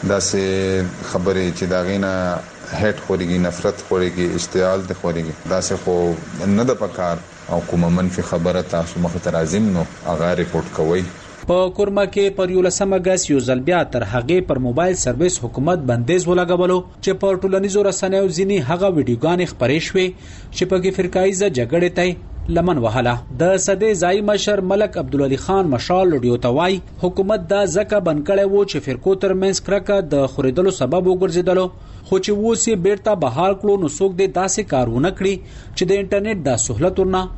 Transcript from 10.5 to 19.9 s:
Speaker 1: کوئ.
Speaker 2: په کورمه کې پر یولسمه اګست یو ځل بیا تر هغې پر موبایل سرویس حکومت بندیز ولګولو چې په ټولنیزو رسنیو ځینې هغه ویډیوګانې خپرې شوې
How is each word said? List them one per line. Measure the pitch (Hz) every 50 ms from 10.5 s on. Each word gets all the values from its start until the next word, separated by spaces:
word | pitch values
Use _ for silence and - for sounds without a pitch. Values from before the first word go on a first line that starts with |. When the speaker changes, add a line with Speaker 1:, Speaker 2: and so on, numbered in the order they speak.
| - 82 78 - -
Speaker 1:
کوئ. | - 80 78 85 92 92 85 - - - - - - - -
Speaker 2:
په | 175 180 185 185
کورمه | 185 - 202 202 196 202 202
کې | 190 - 208 196 196 190
پر | 196 190 180
یولسمه | 185 185 180 185 180 - 202 196 196 185
اګست | 175 185 190 185 - -
یو | 147 135
ځل | 123 120 131 127
بیا | 127 151 180 175 156
تر | - - 123 113
هغې | 98 107 123 117 123 170 185 180 -
پر | 151 131
موبایل | 127 123 117 135 170 185 180
سرویس | - - 131 123 123 165 180 170 - 120
حکومت | 113 - - 131 160 180 175
بندیز | 143 127 120 120 120 120 170 185 160 170
ولګولو | 180 180 180 170 180 175 180 180 180 185 180 - - -
چې | - 190
په | 185 190 - 196 190
ټولنیزو | 185 190 190 190 190 196 202 185 208 202
رسنیو | 196 185 - - 190 190 190 196 190
ځینې | 160 160 196 196 202 190 131 120
هغه | 165 175 190 202
ویډیوګانې | 180 156 131 117 120 117 131 156 175 180 180
خپرې | 165 - - 123 120 135 165
شوې | - -